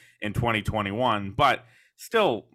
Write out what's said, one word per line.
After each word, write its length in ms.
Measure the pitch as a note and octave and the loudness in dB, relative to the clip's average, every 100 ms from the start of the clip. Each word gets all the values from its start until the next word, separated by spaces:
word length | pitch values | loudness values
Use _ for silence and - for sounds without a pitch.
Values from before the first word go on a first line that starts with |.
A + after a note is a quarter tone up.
| - - | -20 -10
in 120 | G#2 | -8
twenty 280 | G2 A#2 A2 | -2 0 0
twenty-one, 680 | G2 G#2+ G2+ G#2 B2+ G#2 G2 | 0 -2 -2 0 0 0 -2
but 340 | G#2+ C#3+ A2+ - _ _ - | 0 2 2 -4 _ _ -20
still, 480 | - A3+ F#3 A2 - | -2 0 2 0 -6